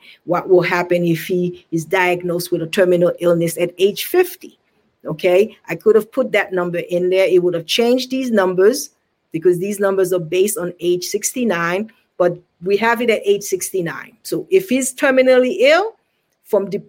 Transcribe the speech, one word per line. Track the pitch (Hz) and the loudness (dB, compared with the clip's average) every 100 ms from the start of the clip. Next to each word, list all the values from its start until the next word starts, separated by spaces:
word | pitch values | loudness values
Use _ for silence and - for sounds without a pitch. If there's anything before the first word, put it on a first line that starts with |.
| - - | -20 -16
What | - 175 - | -4 -4 2
will | 180 | 2
happen | 165 180 180 175 | 2 0 0 0
if | 175 160 - | 0 -2 -2
he | 180 180 175 _ | -2 -2 -6 _
is | 165 | -8
diagnosed | 156 190 180 175 180 170 170 | -2 0 0 0 -4 -6 -4
with | 170 | -6
a | 160 | -2
terminal | 208 180 175 170 - | 0 2 4 2 0
illness | 175 170 165 160 | 0 2 0 -2
at | 170 - | -4 0
age | 196 175 | 0 0
fifty? | - 349 359 - - _ _ _ _ _ | -2 0 0 -4 -20 _ _ _ _ _
Okay, | - 156 185 180 220 - - | -12 -2 2 4 2 -4 -10
I | |
could | 170 220 220 | -2 2 2
have | 214 | 2
put | - 226 | -4 -2
that | 208 185 | -2 0
number | 185 175 170 | -2 -4 -4
in | - 175 180 | -4 -2 0
there. | 185 185 | 2 4
It | 180 | 4
would | 175 | 2
have | 170 165 | -2 -2
changed | - 233 254 254 | 0 2 0 -2
these | 262 262 | -6 -2
numbers | 214 185 180 196 285 - _ _ _ _ | 0 0 4 2 2 -4 _ _ _ _
because | 160 180 175 | -2 0 2
these | 196 196 | -2 -2
numbers | 196 190 180 | 0 0 0
are | 180 | -2
based | 160 180 208 160 | -2 0 0 -2
on | 175 - | -8 -4
age | 175 175 175 | -4 -2 -4
sixty-nine, | 208 - 254 240 170 170 185 220 _ _ - | -6 -6 -4 -2 -2 -2 -4 -6 _ _ -2
but | 180 160 _ _ | -2 -2 _ _
we | 175 202 | -4 0
have | 226 233 | 0 0
it | 240 | 0
at | 208 | 0
age | 202 202 | 0 -2
sixty-nine. | - 185 - 190 165 139 - _ | -2 -8 -6 -6 -6 -8 -14 _
So | - - - | -10 -8 0
if | 190 190 | 0 2
he's | 254 254 | -2 -2
terminally | - 285 262 254 254 254 185 | -2 0 4 4 4 2 2
ill, | 262 330 440 - _ _ _ _ | 2 4 0 -8 _ _ _ _
from | _ 202 190 | _ -2 -2
the, | 190 | -8